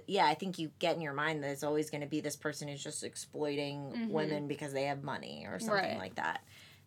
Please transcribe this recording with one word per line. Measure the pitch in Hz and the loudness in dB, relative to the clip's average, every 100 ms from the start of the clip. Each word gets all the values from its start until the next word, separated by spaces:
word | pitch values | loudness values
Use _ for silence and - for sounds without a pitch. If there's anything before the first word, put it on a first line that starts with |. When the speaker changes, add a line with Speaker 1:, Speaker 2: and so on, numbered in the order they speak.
| - | 2
Speaker 1:
yeah, | 190 151 | 6 6
I | 156 | 6
think | 190 175 | 0 -2
you | 156 - | -6 0
get | 170 165 | 2 2
in | |
your | 151 | 0
mind | 139 151 156 | 2 2 2
that | 139 | 0
it's | 143 | 0
always | 151 151 151 | 2 2 2
gonna | 147 139 | -2 -2
be | 151 | 0
this | 147 - | -2 -2
person | 151 143 147 | -2 -2 -6
who's | 143 | -6
just | 151 - | -6 -6
exploiting | 104 - - 143 147 143 143 143 139 | -6 -8 -8 -2 0 0 0 -2 -4
Speaker 2:
Mm-hmm. | 240 226 | -2 0
Speaker 1:
women | 156 151 147 147 | 2 2 2 0
because | 143 147 | -2 -2
they | 135 | 0
have | 139 139 | 0 0
money | 139 101 62 73 92 | -2 -4 -6 -8 -6
or | 185 | -4
something | 220 202 - | 2 2 2
Speaker 2:
Right. | - | 0
Speaker 1:
like | - - | -4 -2
that. | 80 - - - - - | -2 -2 -6 -20 -20 -20